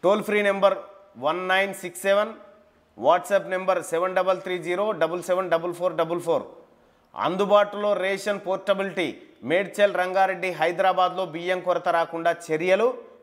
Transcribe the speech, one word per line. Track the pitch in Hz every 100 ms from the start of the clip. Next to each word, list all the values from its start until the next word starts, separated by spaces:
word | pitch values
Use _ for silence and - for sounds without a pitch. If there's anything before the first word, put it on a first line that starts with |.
టోల్ | 175 214
ఫ్రీ | 208 208
నెంబర్ | 202 196 196 190 - - - 113
వన్ | 135 170 185
నైన్ | 185 196
సిక్స్ | 190 180 -
సెవెన్, | 196 196 214 220 - - _ _ _ -
WhatsApp | 123 175 180 202 -
నెంబర్ | 185 185 180
సెవెన్ | 156 160 185
డబల్ | 185 185 185
త్రీ | 185 180
జీరో | 165 180 214
డబల్ | 190 160 180
సెవెన్ | 170 185 185
డబల్ | 165 170
ఫోర్ | 170 185
డబల్ | 165 160 175
ఫోర్. | 165 156 - - - _ _ _ _ -
అందుబాటులో | 123 185 196 208 208 208 208
రేషన్ | 196 185 196 208 202 170
పోర్టబిలిటీ. | 190 196 190 196 170 156 - - _
మేడ్చల్, | 113 170 196 - 202
రంగారెడ్డి, | 180 180 185 190 185 185
హైదరాబాద్లో | 165 160 175 190 180 180 175 185
బియ్యం | 156 175 185
కొరత | 175 170 175
రాకుండా | 170 165 165 170 165 -
చర్యలు. | 156 180 190 233 254 - -